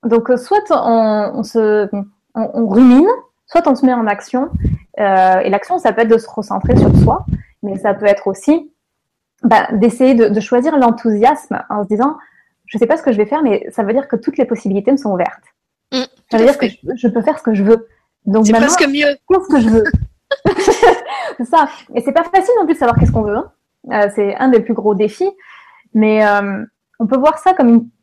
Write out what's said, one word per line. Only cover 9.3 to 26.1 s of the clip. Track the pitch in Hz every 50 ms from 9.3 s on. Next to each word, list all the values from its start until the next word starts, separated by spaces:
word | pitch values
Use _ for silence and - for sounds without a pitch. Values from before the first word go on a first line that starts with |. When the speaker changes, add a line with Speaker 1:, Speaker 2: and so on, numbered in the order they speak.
| _ _
Speaker 1:
bah, | - 240 233 214 - -
d'essayer | - 208 214 240 233 - 262 254 269
de, | 226 226 214
de | 208 220
choisir | 214 - - 247 247 320 311 285
l'enthousiasme | 254 240 226 233 - 233 214 208 214 247 285 277 - _ - - - _
en | 202 208 208
se | 190
disant, « | 214 208 247 285 311 - - _ _ _ _ _ _ _ _ -
Je | - 220
sais | 240 233
pas | 302 330
ce | -
que | 285
je | 233 202
vais | 208
faire, | 208 277 302 311
mais | 254 202 - - -
ça | - - 220
veut | 196 226
dire | 262 269 -
que | -
toutes | 226 - - 277 -
les | 254
possibilités | - 240 214 - 196 190 202 202 -
me | 277 269
sont | - 220
ouvertes. | 196 180 175 - - - _ _ _ _ _ _ _ _ _ _
Speaker 2:
Mm, | - 262
Speaker 1:
Ça | 247 - _ _ _ _
Speaker 2:
tout | - 220
Speaker 1:
veut | 220
Speaker 2:
à |
Speaker 1:
dire | 254 285 -
que | 262 196
Speaker 2:
fait. | - _ -
Speaker 1:
je, | - 254
je | 240 - 233
peux | 190 240
faire | 220 294 302 302
ce | -
que | 240 220
je | 196 196
veux. » | 202 226 226 226 _ _ _ _ _ _ _ _
Donc | - 190 220 220
Speaker 2:
C'est | 208 220
Speaker 1:
maintenant, | 226 254 285
Speaker 2:
presque | 339 359 330 285
mieux. | 277 285 294 294 285 285 _ _
Speaker 1:
qu'est-ce | 370 381 370 381 302
que | 277
je | 226 220
veux ? | 220 226 214 - - - - - _ _ _ _ - - _
<laughs> | - - - 392 403 466 - - 415 - - - - - - 719 622 - -
C'est | 240
ça. | 233 339 330 294 269 - - - _ -
Et | 240
c'est | 233 285
pas | - 320 339
facile | 339 - 381 381 381 494 453
non | 370
plus | 294 330
de | -
savoir | 277 240 233 -
qu'est-ce | - -
qu'on | - 226 214
veut, | 208 202
hein. | 220 339 - _ _ _ _ _ _ _ -
Euh, | 226 214 208 202 202
c'est | - 208 202 - -
un | 254 262
des | 254 220
plus | 202 233 233
gros | - 196 214 208
défis. | 190 214 208 214 - 359 392 392 _ _ - - - _ _ _ _ _ _ _
Mais, | 220 214 214